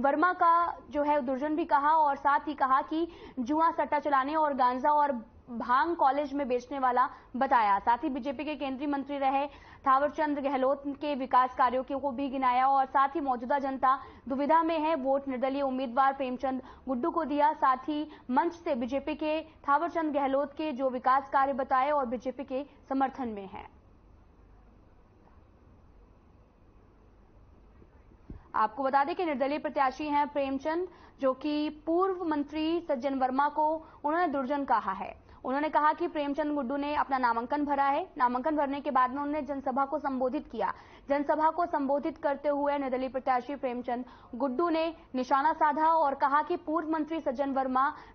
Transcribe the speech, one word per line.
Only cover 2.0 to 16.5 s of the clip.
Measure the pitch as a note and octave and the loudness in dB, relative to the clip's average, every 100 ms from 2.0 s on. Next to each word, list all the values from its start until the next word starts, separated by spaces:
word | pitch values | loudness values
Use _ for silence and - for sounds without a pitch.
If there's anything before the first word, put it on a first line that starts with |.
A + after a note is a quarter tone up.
| D4 C#4 | 4 2
साथ | C#4+ C#4+ | 2 2
ही | C#4+ | 0
कहा | C#4 C4+ C4+ | -2 2 2
कि | C#4+ D#4 E4+ - - - | 2 -2 -4 -6 -12 -6
जुआ | A#3 D4+ E4 | -2 2 2
सट्टा | D#4 D4 D4+ | 2 0 0
चलाने | D4 C#4 C4 | 2 2 2
और | D#4+ D4+ | 2 2
गांजा | C4 B3 B3+ D4 | 2 2 2 2
और | D4 C#4+ B3 - - - | 4 2 0 -8 -18 -14
भांग | A#3 A3+ B3+ E4 E4 | -8 0 2 2 2
कॉलेज | C#4+ C#4 D4 | 2 2 -2
में | C#4 C4+ | -2 -2
बेचने | B3 A#3+ C#4+ | -2 -4 -2
वाला | B3+ B3 C4 - - A#3+ | 2 2 0 -2 -10 -2
बताया। | C4+ B3+ G#3 G3 | 2 4 4 2
साथ | A#3+ A#3+ | 2 2
ही | D#4 | 0
बीजेपी | C4 A#3+ C4 | -4 -4 -6
के | D4+ | -6
केंद्रीय | C#4+ C#4 C4 D4 | -6 -6 -4 -2
मंत्री | C#4+ C4+ C#4+ | -4 -4 -2
रहे | C4+ C4+ C#4+ - - - - | 0 0 -2 -8 -20 -4 2
थावरचंद | C4+ D4 C#4+ D#4 C#4+ | 4 2 0 -2 0
गहलोत | C4+ C4+ C4 C#4 C#4+ | -2 0 2 0 -4
के | C4+ D4 | -6 -4
विकास | C#4 C4 B3+ B3+ | -4 2 4 4
कार्यों | - B3+ B3+ B3+ | 2 2 2 -2
को | C#4 C#4 | -4 -4
भी | B3 C#4 | -4 -4
गिनाया | C4+ C4 B3 C4 | 0 2 4 4
और | C#4 C4 | 4 2
साथ | C#4+ C#4 | 2 2
ही | E4+ | 2
मौजूदा | C#4 B3 A#3+ C#4+ | -2 -2 -2 -2
जनता | C4+ C4 C4 C4+ - - - | -2 0 2 2 -2 -14 -6
दुविधा | C4 C#4+ D#4+ | -2 4 4
में | E4 E4 | 4 0
है, | D4+ | 0
वोट | D#4+ B3+ C#4 C#4 | 0 0 0 -2
निर्दलीय | B3+ C4+ C4+ | -4 -2 0
उम्मीदवार | C#4 C4 C4 A#3+ C4+ | -2 -2 -2 2 2
प्रेमचंद | C4+ C4 B3+ C4+ | 2 -4 -4 -4